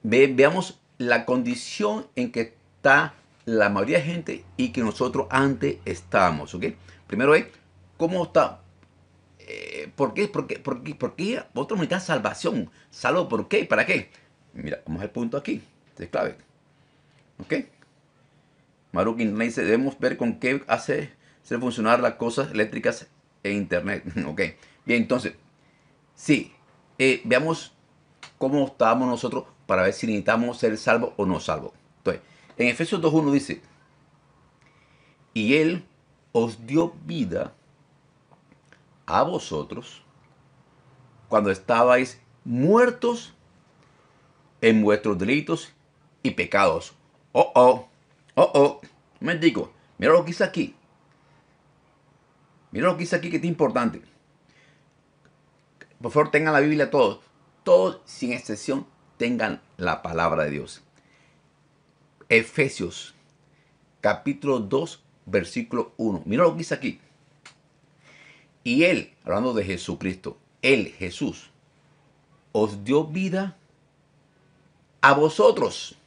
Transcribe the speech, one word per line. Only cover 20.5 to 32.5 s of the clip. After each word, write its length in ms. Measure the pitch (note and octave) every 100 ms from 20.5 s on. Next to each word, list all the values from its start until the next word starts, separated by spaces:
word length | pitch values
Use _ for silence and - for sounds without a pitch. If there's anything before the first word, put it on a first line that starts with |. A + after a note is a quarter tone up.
| C#3 -
hace 460 | - - D3+ C#3+ _ _ _
hacer 160 | - A#2+
funcionar 400 | B2 A2+ A2 A#2+
las 140 | A#2+
cosas 380 | - A#2 A2+ C3
eléctricas 560 | G#2+ G#2+ A2+ A#2+ A#2 - _ _ _
e 100 | G2+
internet. 520 | G2+ F2+ F2 F#2 G2 -
<laughs> 120 | G2 D2
Ok. 140 | E2+ E2+ - - _
Bien, 160 | - A#2+
entonces, 320 | A2+ B2+ G#2 - _ _ _ _ _ _ _
sí. 400 | _ - C3+ - _ _ _ _ -
Eh, 220 | C3 A#2+
veamos 500 | A2+ B2 D#3 D#3+ - _ _ _ _ _ - _
cómo 300 | C3 C#3+ C3+
estábamos 400 | - A2+ A#2+ B2+
nosotros 380 | A#2+ A#2+ G2+ - _
para 160 | - F#2
ver 120 | F#2
si 120 | -
necesitamos 540 | A2+ G#2 G2 A2+ A#2+ A#2
ser 180 | A#2 G#2+
salvos 360 | - A#2 A#2+ -
o 80 |
no 140 | F#2+ E2
salvos. 320 | - D#2 A#1+ _ _ _
Entonces, 240 | G2 F2 _ _ _